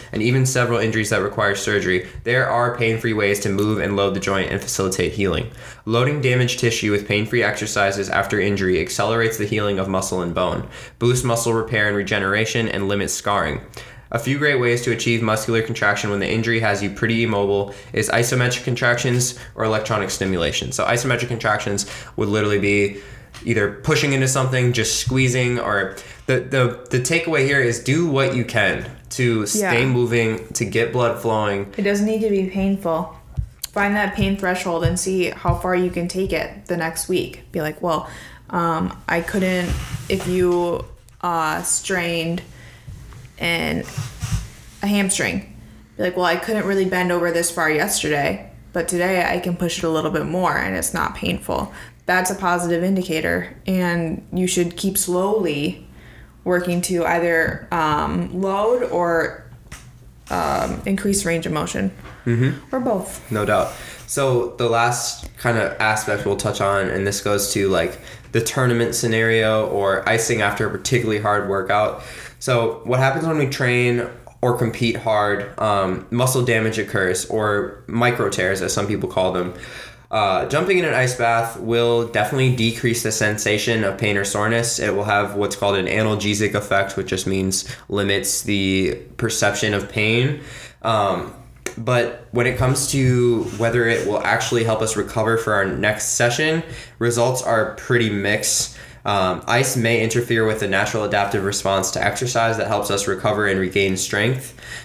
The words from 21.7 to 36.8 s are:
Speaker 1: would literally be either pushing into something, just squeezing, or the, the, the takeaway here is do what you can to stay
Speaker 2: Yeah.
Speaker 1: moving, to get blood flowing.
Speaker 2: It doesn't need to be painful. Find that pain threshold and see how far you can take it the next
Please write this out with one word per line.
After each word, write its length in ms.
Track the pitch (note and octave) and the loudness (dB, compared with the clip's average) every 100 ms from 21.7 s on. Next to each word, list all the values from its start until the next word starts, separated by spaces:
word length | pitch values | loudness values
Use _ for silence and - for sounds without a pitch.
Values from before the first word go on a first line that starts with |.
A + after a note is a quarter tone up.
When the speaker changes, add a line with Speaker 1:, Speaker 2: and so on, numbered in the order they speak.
| G2+ - - - - | -2 -4 -10 -12 -4
Speaker 1:
would 120 | G#2 | 0
literally 300 | G#2+ G#2 G2+ | 2 2 2
be 360 | G2+ G2+ G2 - - - - - | 4 4 2 -2 -14 -18 -20 -10
either 280 | - A2 G2+ - | -2 2 0 0
pushing 300 | - D3 C#3+ | 0 2 2
into 160 | C3+ C3 | 2 2
something, 440 | C3+ C3 C3 B2 | 2 2 2 2
just 280 | B2 G#2+ - | 2 0 -2
squeezing, 580 | - C3 B2+ B2+ B2 A#2+ | 0 2 2 2 0 0
or 380 | - G2+ F#2+ - - - - | 0 0 -2 -6 -16 -12 0
the, 120 | B2+ | 0
the, 480 | - C3+ A#2+ B2+ - | 2 2 2 0 -2
the 100 | B2+ | -2
takeaway 440 | B2 E3 E3 D3+ | 2 0 2 2
here 160 | C3+ C#3+ | 2 4
is 200 | A#2+ A2+ | 2 0
do 260 | - D3+ E3+ | 0 2 2
what 280 | C3+ C3+ B2 | 2 2 0
you 80 | |
can 420 | A2+ A2+ G2 - - - - | 0 2 2 0 -6 -14 -12
to 340 | - B2 A2+ G#2 | 0 2 2 0
stay 340 | G#3+ F#3+ A#2+ | 0 2 2
Speaker 2:
Yeah. 60 | C3 | 4
Speaker 1:
moving, 600 | B2 A#2+ A#2 A2+ A2 - | 2 2 2 2 -2 -6
to 100 | - | -4
get 280 | G#2 A2 A#2 | -2 0 0
blood 260 | B2+ A#2 A#2 | 2 0 0
flowing. 460 | A#2 A2 G#2 G2+ G2 - | 0 2 0 -2 -4 -2
Speaker 2:
It 60 | |
doesn't 240 | G3+ G3+ G#3 | 0 2 0
need 140 | A3 | 0
to 80 | A3 | 2
be 140 | G3 F#3 | 2 0
painful. 680 | F#3+ G3 G3 E3+ D#3+ F3 - - - - - - | 0 0 0 0 -2 -4 -10 -8 -8 -8 -12 -8
Find 240 | G#3 G3+ G#3 | -2 0 2
that 180 | G3 | 0
pain 220 | G3+ G3 G3 | 0 0 0
threshold 480 | F#3 F#3 F#3+ E3+ | -2 -2 -2 0
and 140 | E3+ F3+ | 0 0
see 320 | F#3+ F#3 E3+ | 0 0 0
how 240 | - F3 E3+ | -2 -2 0
far 180 | F#3 | 0
you 160 | F3+ F3+ | 2 0
can 160 | F3+ F3 | -2 -4
take 260 | F#3 F#3+ | -2 -2
it 340 | D#3+ D3+ - - | -2 -4 -10 -6
the 80 | |
next 320 | F3 | -4